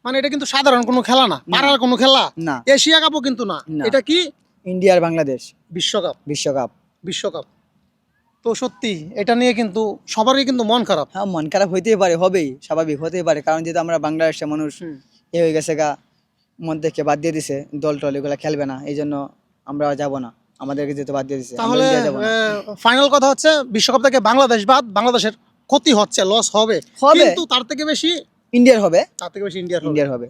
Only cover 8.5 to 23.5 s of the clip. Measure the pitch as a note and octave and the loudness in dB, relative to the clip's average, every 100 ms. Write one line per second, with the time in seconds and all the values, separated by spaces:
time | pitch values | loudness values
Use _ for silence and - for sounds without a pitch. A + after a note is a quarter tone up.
8.5 | A3 B3+ - A#3 F3 D#3 G#3+ G3+ A#3+ B3 | -4 -6 -4 -6 -6 -8 -4 0 2 2
9.5 | A3+ A3+ F#3+ G#3+ - - A3 A3 C4+ C4 | 2 -2 -2 -4 -6 -8 0 2 2 0
10.5 | B3 G#3+ A#3+ G#3 E3+ C#3 F#3 G3+ E3+ D3+ | -2 0 0 0 -2 -2 -6 -4 -4 -2
11.5 | F#3+ F#3+ F#3 F3 G#3+ F#3 E3 F#3 F#3 D3 | 0 0 -2 0 2 2 2 2 0 -4
12.5 | B2+ - D#3 D#3+ C#3+ D#3+ F3+ E3+ D3 D3+ | -8 -6 -2 -2 -4 -6 -4 0 0 0
13.5 | D#3+ E3 E3+ E3 E3 D3+ D#3+ E3 D#3 D3+ | -2 -2 -4 -2 -2 -2 0 -2 -2 -6
14.5 | D3+ D3+ - E3+ C#3 _ _ _ E3+ E3 | -6 -6 -10 -16 -16 _ _ _ -2 0
15.5 | D#3 D3+ D#3 D3+ C#3+ _ _ _ _ _ | 0 -2 -2 -2 -4 _ _ _ _ _
16.5 | _ E3 D#3+ D#3 D#3 D3 D3 E3 D#3 D3 | _ -8 -4 -4 -4 -2 0 -2 -4 -6
17.5 | C#3 D3 C#3+ D3+ D3 C#3+ C#3 C#3+ C#3+ D#3 | -8 -8 -6 -4 -4 -4 -4 -6 -6 -4
18.5 | D3 C#3 C3 C#3+ C#3+ D3 C#3+ C3+ _ _ | -4 -6 -8 -8 -6 -4 -6 -8 _ _
19.5 | _ - C#3+ D3 C#3 D3 C3+ A#2+ _ _ | _ -12 -4 -2 -2 -4 -6 -10 _ _
20.5 | _ C3+ C#3 C#3+ C#3+ C#3 C#3 C3+ C#3 B2 | _ -8 -6 -4 -6 -6 -6 -4 -8 -8
21.5 | B2 A3+ B3+ C4 B3+ A#3 G#3 A3 A3+ A3 | -4 0 2 4 2 0 -2 -2 0 -2
22.5 | G#3 G#3 G3+ A3+ B3+ C#4+ C#4 C4+ C4+ D#4 | -4 -8 -2 2 4 4 4 4 4 2